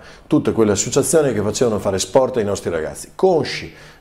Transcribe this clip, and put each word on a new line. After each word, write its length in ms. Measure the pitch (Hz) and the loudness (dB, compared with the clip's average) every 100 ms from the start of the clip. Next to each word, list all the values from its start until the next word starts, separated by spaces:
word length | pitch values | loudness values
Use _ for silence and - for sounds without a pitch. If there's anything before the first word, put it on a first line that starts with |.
| - - - | -14 -20 -2
tutte 240 | 151 - | 0 2
quelle 220 | 113 107 | 2 2
associazioni 600 | 101 - 143 135 160 143 | 2 0 0 2 2 2
che 80 | 104 | 0
facevano 380 | 101 107 123 104 | -2 0 0 0
fare 180 | 101 95 | -2 -2
sport 400 | - 139 131 120 | 0 2 2 0
ai 60 | |
nostri 260 | 101 98 104 | -2 -4 -4
ragazzi, 440 | 82 76 - - - | -4 -6 -10 -16 0
consci 580 | 190 165 - - 80 - - - | 2 2 -2 -6 -12 -16 -20 -20